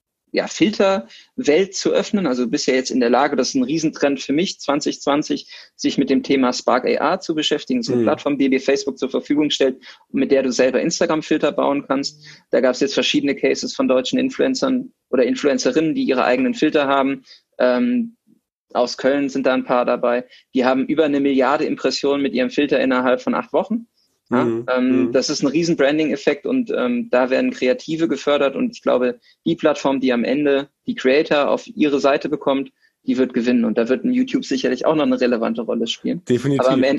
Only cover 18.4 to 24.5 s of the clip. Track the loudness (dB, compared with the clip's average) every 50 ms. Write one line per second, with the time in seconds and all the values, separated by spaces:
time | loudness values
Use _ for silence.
18.4 | _ _ _ _ _ _ -2 -2 -2 -2 -2 0 0 2 2 2 0 -2 -2 -2
19.4 | 0 0 0 0 0 0 0 0 2 0 0 0 0 0 0 -2 -4 -8 -20 -20
20.4 | _ _ _ 0 2 2 2 2 0 0 0 2 2 2 2 0 0 2 2 2
21.4 | 2 2 2 0 0 -2 -4 -2 -2 -2 -2 0 0 0 0 0 -2 -2 0 -2
22.4 | -2 0 0 -2 0 0 0 0 2 2 0 0 2 0 0 0 0 -4 -4 -4
23.4 | -4 -2 -2 -2 -2 0 -4 -6 -6 -10 _ _ _ _ _ _ _ _ 0 0
24.4 | 2 0